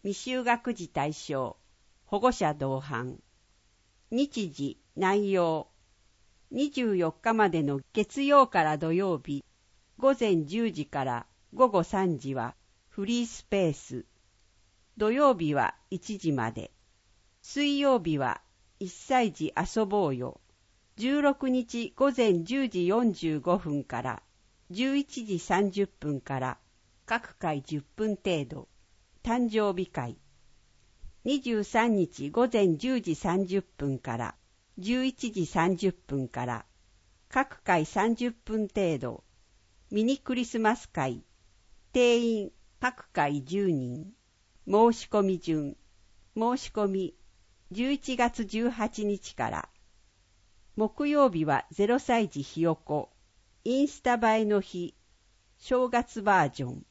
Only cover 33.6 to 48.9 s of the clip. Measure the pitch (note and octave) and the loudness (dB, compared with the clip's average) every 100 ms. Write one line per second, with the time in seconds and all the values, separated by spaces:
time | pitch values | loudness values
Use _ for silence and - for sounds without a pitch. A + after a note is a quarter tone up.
33.6 | - _ C#3+ C3+ - A#2 A2+ - _ _ | -4 _ -4 -4 -6 -6 -6 -10 _ _
34.6 | _ - F#3 B3 C4 B3+ B3 G#3 - F3+ | _ -12 -2 0 0 -2 -6 -4 -2 0
35.6 | E3+ F3 F#3+ - - C#3 B2+ - B2 A2+ | 0 2 0 -2 -6 -4 -4 -6 -4 -6
36.6 | - _ _ _ _ _ _ - C#4 - | -8 _ _ _ _ _ _ -2 -2 -6
37.6 | - F3+ D#3 G#3+ G#3+ A3+ A#3+ A#3 - A3 | 0 2 2 0 0 0 -4 -6 -6 -4
38.6 | G#3 - F#3 D3 A#2+ - _ _ _ _ | -2 0 0 0 -4 -10 _ _ _ _
39.6 | _ _ _ G#3 A3+ C4+ - B3+ A#3+ A#3 | _ _ _ 0 0 0 -2 -4 -2 0
40.6 | A3 A#3 - - C3+ B2 - _ _ _ | 0 0 -4 -6 -4 -6 -14 _ _ _
41.6 | _ - _ B3+ A#3+ A#3+ A#3 A3 G3+ _ | _ -20 _ 2 4 4 2 0 -4 _
42.6 | _ _ B3 B3 - - D3 D3 C3 F#3+ | _ _ -6 -6 -8 0 0 0 -4 0
43.6 | G3 D#3 B2 B2 F#3 - _ _ _ _ | 2 0 -2 -8 -12 -18 _ _ _ _
44.6 | - G3+ A3+ A#3 - G#3 G3 F3+ - D#3 | 0 6 6 4 0 2 2 0 0 -2
45.6 | C#3+ - _ _ _ - _ - A3+ B3+ | -2 -8 _ _ _ -20 _ -2 -2 -2
46.6 | - - G3+ F#3+ F3+ - - _ _ _ | -4 -2 -2 -2 -4 -8 -20 _ _ _
47.6 | - F#3 B3+ C#4 - B3 A#3+ - A3 G#3+ | -16 -4 -2 -2 -4 0 0 0 -4 -2
48.6 | A#3+ A#3 A3 | -2 -2 -4